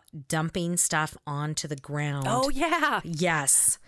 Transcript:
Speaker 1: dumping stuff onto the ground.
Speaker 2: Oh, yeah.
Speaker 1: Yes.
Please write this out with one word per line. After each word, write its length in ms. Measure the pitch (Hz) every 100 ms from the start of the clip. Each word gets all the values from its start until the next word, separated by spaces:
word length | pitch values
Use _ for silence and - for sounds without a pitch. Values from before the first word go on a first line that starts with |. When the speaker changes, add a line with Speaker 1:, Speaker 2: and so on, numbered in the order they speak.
| _ 156 -
Speaker 1:
dumping 480 | 160 160 185 170 175
stuff 380 | - 160 156 - -
onto 400 | 143 151 156 147
the 80 | 139
ground. 500 | - 147 147 143 135
Speaker 2:
Oh, 220 | 240 269
yeah. 520 | 277 330 339 294 214
Speaker 1:
Yes. 720 | 170 156 175 160 139 - - -